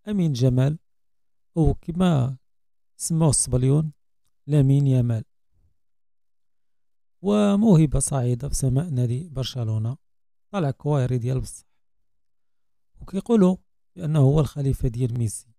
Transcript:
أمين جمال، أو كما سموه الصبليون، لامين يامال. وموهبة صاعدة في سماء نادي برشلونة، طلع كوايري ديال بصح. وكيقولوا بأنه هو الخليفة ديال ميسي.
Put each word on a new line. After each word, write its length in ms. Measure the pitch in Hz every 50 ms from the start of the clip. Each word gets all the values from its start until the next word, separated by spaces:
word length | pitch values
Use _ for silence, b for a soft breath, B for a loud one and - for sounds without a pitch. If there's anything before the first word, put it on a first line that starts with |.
| - 208
أمين 260 | 214 196 175 160 135
جمال، 460 | 117 127 131 123 127 131 143 156 - _ _ _ _ _ _ _ _ _ _ _ _ _ _ - 165
أو 160 | 156 143 131
كما 640 | - - - 160 175 185 180 165 135 123 135 135 - _ _ _ _ _ _ _ _ _ _ _ -
سموه 320 | - - 165 160 165 151
الصبليون، 640 | 123 - - - 123 127 127 131 139 156 156 151 - _ _ _ _ _ _ _ _ _ - 139
لامين 400 | 147 147 135 135 139 143 143 139
يامال. 360 | 131 127 120 120 117 110 - _ _ _ _ _ _ _ _ _ _ _ _ _ _ _ _ _ _ _ _ _ _ _ _ _ _ _ _ _ _ _ _ _ _ _ _ _ _ _
وموهبة 800 | 170 196 208 208 208 202 202 202 220 226 185 156 160 139 - 139
صاعدة 500 | - - 147 135 123 123 123 120 143 143
في 60 | -
سماء 340 | - 135 131 127 135 170 180
نادي 400 | 139 123 123 117 120 131 175 175
برشلونة، 680 | 135 131 123 - - 127 117 110 110 110 110 117 131 - _ _ _ _ _ _ _ _ _ _
طلع 200 | - 202 160 139
كوايري 460 | 127 _ - 147 151 139 123 123 127 123
ديال 240 | 113 123 131 127
بصح. 240 | 117 - - - _ _ _ _ _ _ _ _ _ _ _ _ _ _ _ _ _ _ _ _ _ _ _ _ _ _ _ -
وكيقولوا 560 | - - - 196 - - 233 220 180 185 185 - _ _ _ _ _ _ _
بأنه 240 | 180 180 147 156 151
هو 200 | 135 135 143 160
الخليفة 480 | 143 - - 147 139 139 127 - - 127
ديال 300 | 110 120 131 117 120 123
ميسي. 300 | 117 101 - - - _ _